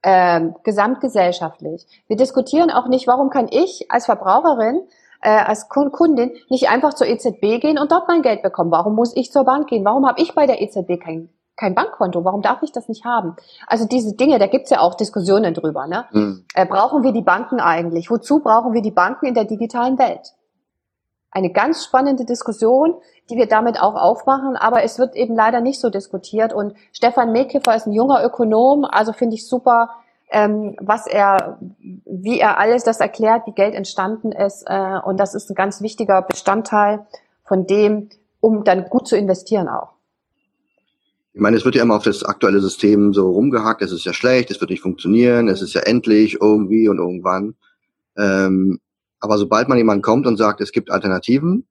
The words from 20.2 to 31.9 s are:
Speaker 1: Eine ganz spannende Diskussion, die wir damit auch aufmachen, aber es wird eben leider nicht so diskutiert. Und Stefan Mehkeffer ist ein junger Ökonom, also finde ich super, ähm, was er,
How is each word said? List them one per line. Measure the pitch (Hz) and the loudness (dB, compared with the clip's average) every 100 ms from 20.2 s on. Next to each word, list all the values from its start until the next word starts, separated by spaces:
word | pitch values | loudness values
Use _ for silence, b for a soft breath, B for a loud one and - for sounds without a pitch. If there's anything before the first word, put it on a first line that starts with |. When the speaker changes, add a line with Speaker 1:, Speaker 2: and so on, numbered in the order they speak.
| - _ _ _ _ _ _ _ _ _ _ | -16 _ _ _ _ _ _ _ _ _ _
Speaker 1:
Eine | 196 180 | -4 -2
ganz | 190 247 320 | 0 0 -2
spannende | - 254 277 262 233 | 0 0 2 -2 -4
Diskussion, | 240 - 208 226 254 320 339 b b _ | -6 -8 -2 2 4 2 -2 b b _
die | 233 | -2
wir | 220 | 2
damit | 220 233 226 | 2 2 0
auch | 196 208 | -2 2
aufmachen, | 185 226 269 269 269 247 | 2 2 0 0 -2 -2
aber | 220 233 | 0 2
es | 233 - | 0 -2
wird | 254 - | -4 -2
eben | 240 226 | -2 2
leider | 220 240 | 2 2
nicht | 240 269 | -2 -2
so | 240 | -4
diskutiert. | 196 - 190 - 214 220 | -4 -8 -12 -6 -2 -2
Und | 208 208 b b | -2 -6 b b
Stefan | - 240 247 233 | 0 0 2 2
Mehkeffer | 226 262 277 254 226 | 0 0 0 0 0
ist | 226 | 0
ein | |
junger | 208 262 269 | 0 2 2
Ökonom, | 233 - 226 214 254 294 277 | 0 -2 0 4 4 2 0
also | - 214 | 0 -2
finde | 214 240 220 | -2 -4 -4
ich | - | -6
super, | 254 254 233 233 B B B _ | 0 2 2 0 B B B _
ähm, | 214 208 214 208 - | 0 2 0 -6 -8
was | 196 220 - | -4 -4 -2
er, | 208 202 196 190 - 185 - - | 2 2 2 -2 -14 -18 -20 -20